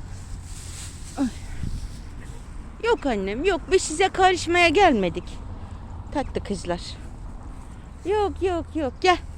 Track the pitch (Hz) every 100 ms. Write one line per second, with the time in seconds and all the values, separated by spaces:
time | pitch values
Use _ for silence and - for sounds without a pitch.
0 | - - - - - - - - - -
1 | - - 262 - - - - - - -
2 | - - - - - - - - 453 440
3 | 277 208 190 220 370 339 - 370 - 320
4 | 381 - 381 359 311 349 339 381 370 226
5 | 185 170 - - - - - - - -
6 | - 294 254 - - 190 175 175 - -
7 | - - - - - - - - - -
8 | 330 427 392 285 370 339 311 311 269 -
9 | 370 339 -